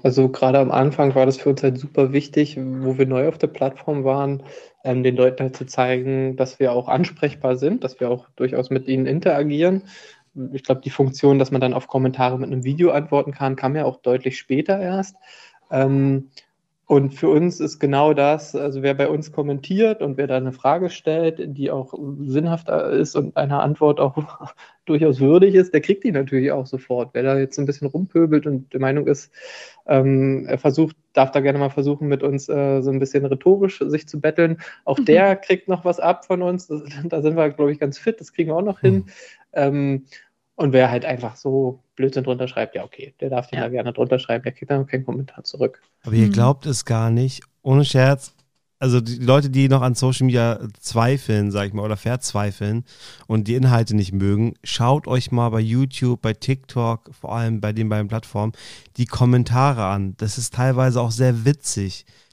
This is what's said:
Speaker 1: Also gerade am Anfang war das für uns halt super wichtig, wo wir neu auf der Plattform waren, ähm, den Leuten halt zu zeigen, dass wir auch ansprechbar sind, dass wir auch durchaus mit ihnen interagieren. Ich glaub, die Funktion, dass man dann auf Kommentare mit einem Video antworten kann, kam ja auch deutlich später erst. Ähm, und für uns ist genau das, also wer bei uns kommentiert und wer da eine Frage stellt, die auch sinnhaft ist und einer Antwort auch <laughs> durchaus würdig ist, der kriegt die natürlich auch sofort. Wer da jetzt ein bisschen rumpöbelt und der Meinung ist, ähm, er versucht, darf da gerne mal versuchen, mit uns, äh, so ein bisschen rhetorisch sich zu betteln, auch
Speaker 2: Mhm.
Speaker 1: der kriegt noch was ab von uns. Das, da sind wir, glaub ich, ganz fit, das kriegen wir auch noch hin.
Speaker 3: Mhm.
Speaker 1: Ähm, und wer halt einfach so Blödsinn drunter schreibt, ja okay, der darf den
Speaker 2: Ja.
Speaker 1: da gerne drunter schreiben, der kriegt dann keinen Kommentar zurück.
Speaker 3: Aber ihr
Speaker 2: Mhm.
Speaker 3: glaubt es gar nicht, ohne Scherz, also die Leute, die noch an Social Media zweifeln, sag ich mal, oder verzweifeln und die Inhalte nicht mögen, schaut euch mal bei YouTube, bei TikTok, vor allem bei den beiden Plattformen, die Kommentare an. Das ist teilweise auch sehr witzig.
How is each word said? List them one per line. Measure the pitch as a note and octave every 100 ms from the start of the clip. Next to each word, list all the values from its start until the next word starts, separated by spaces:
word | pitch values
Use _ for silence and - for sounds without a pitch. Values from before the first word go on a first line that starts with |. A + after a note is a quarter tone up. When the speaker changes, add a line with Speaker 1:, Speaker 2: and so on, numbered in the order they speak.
Speaker 1:
Also | C3+ B2+ C3
gerade | C3 C3 C3+
am | C3
Anfang | - C#3 C#3+ C#3+ C3+
war | C3
das | C3+
für | -
uns | C#3
halt | C#3 B2+
super | C#3+ - C3+
wichtig, | C#3+ D3 - D3 -
wo | C3 C3 C3 C3
wir | C3
neu | C3 D3
auf | D#3
der | D3+
Plattform | - C3+ - - D3
waren, | C3+ C3+ C#3 C#3 C#3 - - _
ähm, | C3+ B2+
den | B2+ B2
Leuten | B2+ B2+
halt | C3 C3
zu | C3
zeigen, | - B2+ B2+ C3 C3+ C3 C3
dass | C3 -
wir | C3
auch | A#2+ B2+
ansprechbar | - F3 - D3 - C3 B2+
sind, | C#3+ A#3+
dass | - -
wir | B2
auch | B2 - -
durchaus | B2+ B2+ B2+
mit | C3 C3
ihnen | C3 C3
interagieren. | D3 F#3 D3 D3 D3 E3+ F#3+ F#3+ - - _ _ - C3
Ich | C3+
glaub, | - C3
die | C#3
Funktion, | - C3+ C3 C#3+ C#3
dass | C3
man | C3+
dann | C3
auf | B2 -
Kommentare | C3+ C3 C3 B2+ B2+
mit | C3+
einem | C3
Video | B2+ D3 F3
antworten | D3 D#3 C#3+ C#3+
kann, | C#3 C3+ C3
kam | C3 D3+
ja | C3
auch | B2+
deutlich | - B2+ C3 C3
später | - C3 B2+ G3
erst. | F#3 F#3+ F#3+ - - - - _ _
Ähm, | C3+ C3+ C#3 C#3 C3+ C3+ - _ _ _ _ -
und | C#3+ C#3
für | C#3 D#3+
uns | D3+ F3 F3
ist | D3+ -
genau | C#3+ C#3 D3+
das, | C#3+ C#3+ D#3 D#3
also | - C#3+ C3+
wer | C3+
bei | C#3 C#3
uns | D3+ D3+
kommentiert | - D3 C#3+ C3+ F#3+ A3 G#3+
und | C#3+ C3+
wer | C#3+
da | C3
eine | B2+
Frage | B2+ C3 E3 F3+
stellt, | - - D#3 E3 D#3+
die | E3 C#3 C#3
auch | C#3 C3 - C#3+ C#3 C#3+
sinnhaft | C3+ E3 E3 E3
ist | D#3 D3+ C#3+ D3+ D3+
und | D3+ -
einer | C#3+ C#3+
Antwort | C#3 D3+ D3+ D3
auch | C#3+ D3
<laughs> | D3+ - D3 - - _ -
durchaus | D3+ D#3+ C3
würdig | C3+ E3+ G3 F#3+
ist, | F3+
der | D3+
kriegt | D3+ G3+
die | B3+
natürlich | D3 C3+ C3+ C3+
auch | C#3 C3
sofort. | C3 - B2 B2
Wer | A#2+
da | C3 C3+
jetzt | C3+ C#3+
ein | C#3+
bisschen | C#3+ C#3
rumpöbelt | F3+ F#3 E3+ E3 D3+ D3
und | C3+ C3+
der | C3+
Meinung | C3+ C#3+ C3+
ist, | C#3 - - - - - - -
ähm, | C3+ C3+ C3+ C3+ C3+ -
er | C3+
versucht, | D3+ C#3 D#3+ - _
darf | - C3+
da | C#3+
gerne | C#3 C#3+
mal | C#3
versuchen, | C3+ C#3 C#3+ D3
mit | C#3
uns, | C#3 C#3 C3+
äh, | D3 C#3 C3+
so | C3
ein | C3+
bisschen | C3+ C#3+ C#3
rhetorisch | C3+ - G3 G3 - -
sich | D3+ -
zu | D3+
betteln, | D3+ D#3 E3 E3 - -
auch | - -
Speaker 2:
Mhm. | A#3+
Speaker 1:
der | D#3+ G3 F#3+
kriegt | - F3+ -
noch | F3+ F3
was | F3
ab | E3+ E3+ -
von | F3+
uns. | F3+ F3+ -
Das, | D3+ C#3+ C#3+ E3
da | D#3+
sind | D3+ E3
wir, | D3+
glaub | C#3+ D3
ich, | D3
ganz | C#3+ C#3
fit, | - A3+
das | D3
kriegen | - D#3+
wir | D#3+
auch |
noch | G3+ F#3
hin. | - G3
Speaker 3:
Mhm. | F#3+ - - - _
Speaker 1:
Ähm, | - C#3 C#3+ C#3 C3+ C3+ - _ _ _ -
und | C#3+
wer | C3 B2+
halt | A#2+ -
einfach | A#2+ A#2+ -
so | C#3 C3+ C3 C3 _ -
Blödsinn | C3 C3+ C3
drunter | B2 B2+
schreibt, | - A2+ -
ja |
okay, | - - C3+ _
der | C#3
darf | B2+ B2
den | -
Speaker 2:
Ja. | A#2+
Speaker 1:
da |
gerne | B2 B2
drunter | - A#2+ B2+
schreiben, | - A#2
der | B2
kriegt | - C3
dann | C#3 C3+
keinen | B2+ C3
Kommentar | B2 C3+ - -
zurück. | - A2+ - _ _
Speaker 3:
Aber | -
ihr | A2 G#2+
Speaker 2:
Mhm. |
Speaker 3:
glaubt | G2+ A#2+ C#3 -
es | B2+ -
gar | A2+ A2+
nicht, | A#2 C3 - - _
ohne | C#3 C3+ C#3+
Scherz, | C3 C3 C#3 - _ _ _ _ _
also | C3+ B2
die | A2+ A#2+
Leute, | B2 C3+ C#3+
die | C3 C3+
noch | C3+
an | B2+ B2
Social | B2+ B2+ C3
Media | B2 A#2 A2 A2 -
zweifeln, | - A2+ A#2+ C3+ - G#2+ G2+
sag | G2+ G2+
ich |
mal, | G#2
oder | G#2 G#2
verzweifeln | - B2+ - G#2 G#2 F#2+ G#2 A2+ B2 - - - -
und | A2 G#2
die | A#2+
Inhalte | C3 A#2+ A2 G#2+
nicht | F#2
mögen, | G2 G2 G#2 A2+ -
schaut | - - A#2 C#3+ -
euch | B2+ -
mal | B2 A#2+
bei | A2
YouTube, | A2 A#2+ C3+ - B2 A#2+
bei | A2+
TikTok, | A2 - C3 - B2 A#2 A#2 - -
vor | - A2+
allem | A2+ A2
bei | G#2
den | G#2+ A2
beiden | G#2+ G#2
Plattformen, | A2 - - G#2+ - - - - -
die | B2
Kommentare | - B2 B2 A#2+ A#2+ C#3 B2 G2
an. | G2+ G2 F#2+
Das | G#2+ -
ist | A#2+
teilweise | - B2+ B2+ C3 B2
auch | A#2+
sehr | A2+ B2+ A#2 A2+
witzig. | D3 - - G2 - - _ _